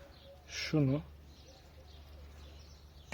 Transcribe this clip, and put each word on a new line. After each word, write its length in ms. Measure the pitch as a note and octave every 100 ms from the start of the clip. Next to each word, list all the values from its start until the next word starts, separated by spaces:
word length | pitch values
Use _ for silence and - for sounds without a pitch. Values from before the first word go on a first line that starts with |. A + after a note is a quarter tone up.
| - - - - -
şunu 540 | - - D#3 C3+ C#3+ - - - - - - - - - - - - - - - - - - - - -